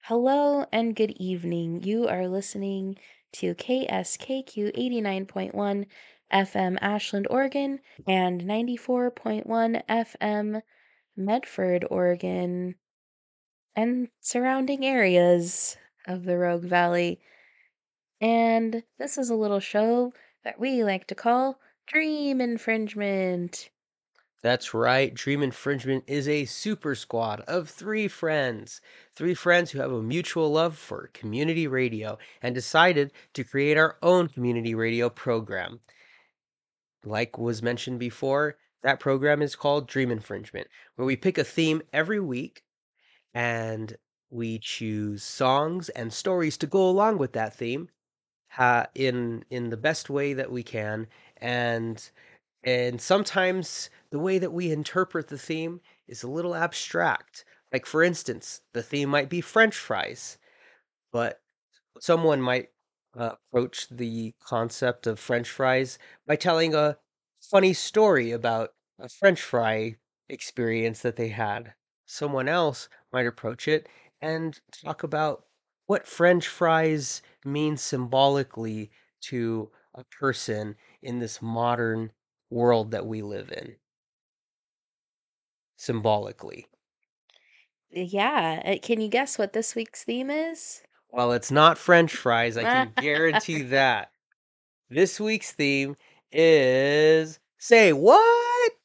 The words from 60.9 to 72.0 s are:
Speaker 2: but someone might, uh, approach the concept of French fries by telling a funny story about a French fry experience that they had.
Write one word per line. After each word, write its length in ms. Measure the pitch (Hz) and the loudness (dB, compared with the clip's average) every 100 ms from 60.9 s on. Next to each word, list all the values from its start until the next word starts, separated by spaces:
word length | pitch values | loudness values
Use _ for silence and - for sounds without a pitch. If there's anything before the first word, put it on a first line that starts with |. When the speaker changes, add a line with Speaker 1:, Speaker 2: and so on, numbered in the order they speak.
| _ _ | _ _
Speaker 2:
but 300 | 120 117 - _ _ _ _ _ - | -4 -4 -4 _ _ _ _ _ -14
someone 420 | - 165 160 143 | 0 2 4 2
might, 280 | 127 127 123 _ _ _ _ 123 | 2 0 -2 _ _ _ _ -8
uh, 180 | 117 - _ | -8 -8 _
approach 380 | 123 123 - - | -2 -2 -6 -14
the 440 | 120 120 113 113 - | -8 -6 -6 -8 -12
concept 640 | - 117 117 - 127 120 - | -6 -2 -2 -2 -2 -2 -4
of 120 | 107 | -6
French 300 | - 120 120 | -2 -2 -2
fries 480 | - 131 131 131 - - - - | 0 2 2 0 -8 -20 -20 -4
by 80 | 151 | 0
telling 400 | 180 165 165 156 | 2 2 2 2
a 220 | 151 147 _ _ _ _ | 2 0 _ _ _ _
funny 340 | - 196 185 | 2 6 6
story 580 | 175 - 208 220 156 117 | 2 0 4 6 6 2
about 420 | 117 117 113 113 _ _ _ | -2 0 0 -4 _ _ _
a 100 | 127 | -20
French 320 | - 196 175 | 2 2 2
fry 540 | - 123 113 110 113 110 _ _ _ | -2 0 0 0 -4 -8 _ _ _
experience 720 | 131 - - 117 113 113 110 | -14 -12 -4 -2 0 -2 -2
that 140 | 123 113 | -6 -4
they 140 | 113 | -6
had. 440 | 104 110 104 113 _ _ _ | -4 -4 -4 -10 _ _ _